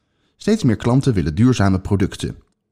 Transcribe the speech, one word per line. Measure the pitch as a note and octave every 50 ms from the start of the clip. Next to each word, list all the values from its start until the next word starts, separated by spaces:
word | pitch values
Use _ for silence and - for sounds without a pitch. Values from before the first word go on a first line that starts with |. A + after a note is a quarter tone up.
| _ _ _ _ _ _ _
Steeds | _ - G3+ A3+ A3 -
meer | C3 G#2
klanten | - - A#2+ B2 C#3 - C#3 A2
willen | F#2 D2 D#2+ D2+
duurzame | F2 A#2 B2+ A#2+ - G2 G2 F#2+ F#2
producten, | - - G2+ F#2+ G2 E2+ - - - - - - _ _ _ _ _ _